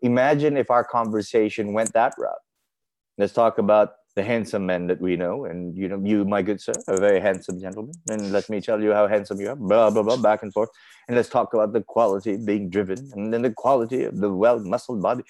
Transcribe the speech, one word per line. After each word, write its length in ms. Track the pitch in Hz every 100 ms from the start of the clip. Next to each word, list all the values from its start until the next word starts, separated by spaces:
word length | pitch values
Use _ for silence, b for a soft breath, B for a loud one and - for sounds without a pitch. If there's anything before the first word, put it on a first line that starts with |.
imagine 540 | 123 120 131 147 151 143
if 140 | 120
our 140 | 120
conversation 880 | 120 123 113 107 101 120 107 - 104
went 200 | 104 113
that 220 | - 120 -
route. 160 | 60 50 _ _ _ _ _ _ _ _
Let's 140 | 101
talk 260 | - 117 -
about 360 | 104 107 104 - _ -
the 60 |
handsome 440 | 101 117 104 107 95
men 200 | 90 87
that 120 | 90
we 140 | 90 87
know. 280 | 87 107
And, 320 | 131 87 90 87
you 120 | 95
know, 120 | 98
you, 220 | 98 107
my 180 | 101 104
good 180 | 98 101
sir, 120 | - - -
a 100 | 95
very 220 | 101 98
handsome 400 | 98 95 90 90
gentleman. 340 | 95 98 110 170 -
And 240 | 110 101
let 160 | 98 95
me 120 | 107
tell 220 | 92 110
you 100 | 107
how 140 | 104 104
handsome 340 | 104 98 98
you 100 | 101
are, 60 | 135
blah, 340 | 107 104 110
blah, 120 | 107
blah, 140 | 104 127
back 260 | 110 107
and 100 | 107
forth. 180 | 95 110 _ b b b
And 100 | 120
let's 120 | 113
talk 260 | 127 110
about 180 | 117 107
the 100 | 107
quality 520 | 101 - 113 98 101
of 120 | 101 113
being 240 | 104 101
driven, 400 | 90 98 95 139
and 180 | 123 104
then 100 | 113
the 80 | 123
quality 540 | 107 120 135 117 127
of 140 | 120 -
the 120 | 101
well-muscled 680 | 95 110 120 101 110 - 123
body. 220 | 92 123